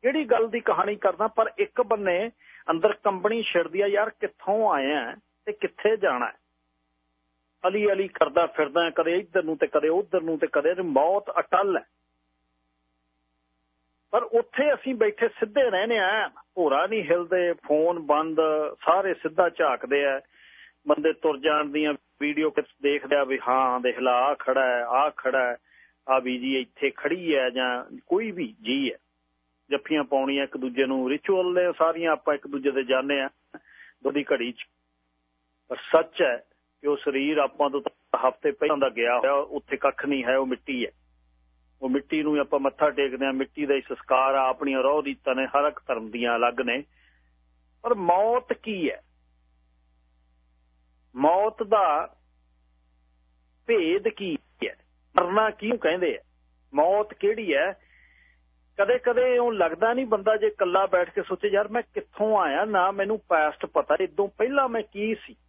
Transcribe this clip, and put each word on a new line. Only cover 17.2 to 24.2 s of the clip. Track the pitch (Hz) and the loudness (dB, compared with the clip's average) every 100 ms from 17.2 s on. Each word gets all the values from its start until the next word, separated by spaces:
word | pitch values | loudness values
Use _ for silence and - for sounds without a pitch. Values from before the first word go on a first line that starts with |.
| 175 185 175 | 2 0 0
ਫੋਨ | 170 - 151 165 175 | -2 0 2 2 0
ਬੰਦ, | 147 147 160 156 160 151 151 - - | 0 0 2 0 2 2 -2 -4 2
ਸਾਰੇ | 175 196 | 2 2
ਸਿੱਧਾ | 165 165 160 175 | -2 -4 0 0
ਝਾਕਦੇ | - 156 123 127 143 143 | 2 0 0 0 0 0
ਆ। | 135 - _ - - - _ 147 | -2 -8 _ -20 -20 -20 _ -2
ਬੰਦੇ | 147 151 | 2 2
ਤੁਰ | 156 160 143 | 0 -2 0
ਜਾਣ | 147 151 | 0 0
ਦੀਆਂ | 151 147 151 143 _ _ | 0 -2 -2 -2 _ _
ਵੀਡੀਓ | 147 147 156 | -4 0 0
ਕਲਿੱਪਸ | 151 143 _ | 0 -6 _
ਦੇਖਦੇ | 143 143 139 143 | 0 0 0 0
ਆ | |
ਵੀ | 135 135 123 | 2 -2 0
ਹਾਂ | 131 131 123 | 2 2 0
ਦੇਖ | 123 120 | -2 0
ਲਾ | 127 | 0
ਆਹ | 123 | 2